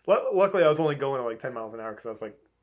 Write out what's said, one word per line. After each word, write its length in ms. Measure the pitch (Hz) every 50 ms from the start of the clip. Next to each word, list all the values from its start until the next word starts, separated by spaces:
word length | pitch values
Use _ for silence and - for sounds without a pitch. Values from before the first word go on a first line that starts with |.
| _ -
Lu-, 220 | 190 233 - 262 202
luckily, 300 | 185 196 190 196 190 170
I 40 | 151
was 100 | 151 151
only 160 | 160 151 147
going, 280 | 139 139 139 139 131 123
like, 140 | 117 113 113
ten 140 | - 135 123
miles 200 | 117 110 110 110
an 60 | 113
hour 120 | 110 110 107
'cause 120 | - -
I 40 | 117
was, 120 | 110 104
like, 180 | 110 107 - _ _ _ _ _